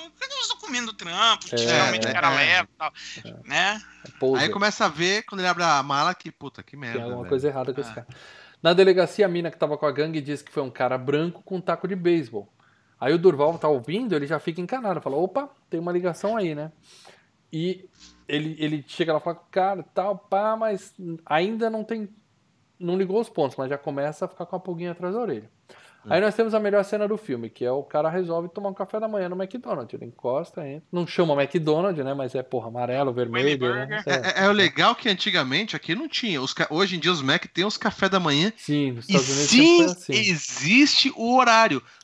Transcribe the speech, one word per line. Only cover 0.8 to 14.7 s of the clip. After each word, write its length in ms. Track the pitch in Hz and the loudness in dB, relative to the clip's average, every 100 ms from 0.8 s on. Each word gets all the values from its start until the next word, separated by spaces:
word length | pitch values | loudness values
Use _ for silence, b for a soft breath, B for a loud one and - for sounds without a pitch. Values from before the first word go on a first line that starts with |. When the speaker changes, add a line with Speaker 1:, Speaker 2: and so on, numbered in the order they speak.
| 226 | -6
Speaker 1:
do 60 | |
trampo 520 | 202 175 180 226 208 - | -10 -8 0 2 2 -2
que 80 | |
Speaker 2:
É, 40 | 120 | -2
Speaker 1:
geralmente 480 | 117 151 135 120 113 | 2 2 2 0 -2
Speaker 2:
é. 20 | |
Speaker 1:
o 40 | |
cara 180 | 160 170 | 0 2
Speaker 3:
É. 20 | 135 | 2
Speaker 1:
leva 300 | 156 180 - | 4 2 0
e 20 | - | -6
tal", 160 | 156 - B B | -10 -10 B B
Speaker 2:
É. 240 | - - - | -16 -16 -4
Speaker 1:
né? 340 | 147 190 214 - - - | 0 0 -2 -10 -20 -20
Speaker 2:
É 120 | - | -2
poser. 240 | 131 135 160 | 0 2 2
Speaker 3:
Aí 40 | |
começa 360 | 196 208 - 202 | 2 0 2 -2
a 40 | |
ver, 320 | 151 175 208 - | 0 0 0 -4
quando 160 | 196 | -4
ele 60 | 185 | -2
abre 140 | 170 | 2
a 200 | 170 143 | 2 2
mala, 320 | 143 139 165 185 | 2 0 0 -2
que 160 | 160 | -10
puta, 320 | - 139 - | -16 -16 -16
que 120 | - 143 | -20 -14
merda, 180 | 123 117 | -8 -8
Speaker 2:
Tem 80 | |
alguma 180 | 120 123 | -8 -8
Speaker 3:
velho. 80 | 120 | -4
Speaker 2:
coisa 180 | 135 147 | -2 -2
errada 220 | 135 131 | -4 -6
com 100 | 131 | -6
esse 100 | 120 | -8
Speaker 1:
Ah. 20 | |
Speaker 2:
cara. 140 | 110 - B B B B B | -12 -16 B B B B B
Na 100 | 165 | 2
delegacia, 540 | 180 190 185 170 - 190 | 6 8 6 4 2 0
a 20 | |
mina 220 | 175 165 | 0 -4
que 80 | - | -2
tava 180 | 151 147 | -2 0
com 80 | 151 | -2
a 60 | |
gangue 300 | 135 160 160 | 0 -2 -4
disse 220 | 135 143 | -6 -8
que 80 | - | -8
foi 120 | 151 | -6
um 80 | 131 | -6
cara 260 | 131 127 127 | -2 -2 0
branco 460 | 127 147 175 - | 0 0 -2 -6
com 140 | - 185 | -10 -8
um 40 | |
taco 260 | 180 165 180 | -4 -4 -4
de 80 | 190 | -2
beisebol. 560 | 175 170 127 107 - _ _ _ _ - | 2 2 0 -8 -12 _ _ _ _ -4
Aí 140 | 123 | 0
o 40 | 170 | 4
Durval 360 | 180 143 151 165 | 6 6 2 2
tá 80 | 151 | 2
ouvindo, 480 | 139 113 196 247 151 | 2 0 -4 -2 -2
ele 100 | 143 | -2
já 140 | 151 | -4
fica 200 | - 165 | -4 -6
encanado, 400 | 175 | -6